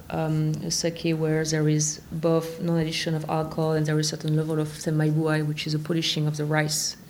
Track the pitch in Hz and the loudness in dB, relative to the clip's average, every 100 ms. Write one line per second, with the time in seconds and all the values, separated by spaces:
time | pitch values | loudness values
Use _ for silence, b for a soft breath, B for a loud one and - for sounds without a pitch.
0 | - 160 160 156 156 156 165 165 170 165 | -8 -4 0 2 0 0 -2 -2 -2 -2
1 | 170 160 156 156 156 156 151 151 151 - | 0 0 2 2 2 2 4 4 0 -4
2 | - 170 165 165 160 - 170 170 160 160 | -8 -2 2 2 0 -4 0 0 0 -2
3 | 170 156 156 160 156 - 160 156 151 156 | -2 -2 0 -2 -2 -2 0 2 2 2
4 | 156 160 156 156 156 156 151 151 - 156 | 0 -2 0 0 2 0 -2 -4 -2 2
5 | 156 156 156 156 151 151 156 151 151 165 | 4 2 2 2 0 -2 -2 -2 0 -2
6 | 160 165 151 151 151 156 151 - - - | 0 0 0 0 0 2 2 0 -4 -6
7 | - | -8